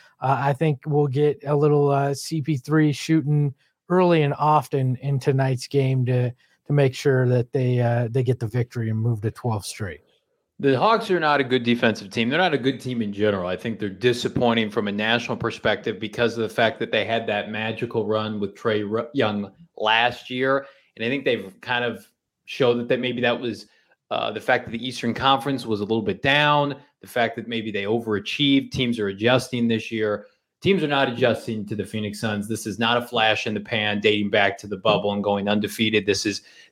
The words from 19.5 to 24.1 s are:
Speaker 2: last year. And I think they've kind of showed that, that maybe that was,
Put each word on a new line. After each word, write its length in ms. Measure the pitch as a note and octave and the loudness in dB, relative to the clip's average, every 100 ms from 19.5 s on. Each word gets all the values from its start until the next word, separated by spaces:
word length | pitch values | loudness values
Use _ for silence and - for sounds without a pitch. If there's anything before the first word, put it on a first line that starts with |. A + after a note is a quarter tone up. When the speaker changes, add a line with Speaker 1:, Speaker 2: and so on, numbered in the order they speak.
| - - - | -12 -20 -4
Speaker 2:
last 540 | G#2+ A2+ A#2+ A#2+ - | 2 4 2 0 -8
year. 380 | B2+ C3 C3+ C3+ - _ - | -2 0 0 -2 -16 _ -6
And 80 | |
I 60 | A2+ | -4
think 160 | C#3 C3 | -2 0
they've 340 | A2+ F#2+ - | -2 -4 -14
kind 220 | - B2 | -4 -2
of 240 | A#2+ G2+ - _ _ _ - | -2 -6 -14 _ _ _ -18
showed 300 | - B2+ A#2+ | 0 2 2
that, 120 | A#2+ | 0
that 120 | B2 | -2
maybe 200 | B2 A#2+ | 0 0
that 180 | A#2+ A#2+ | 0 0
was, 260 | B2+ G2+ - _ _ _ _ | -4 -8 -12 _ _ _ _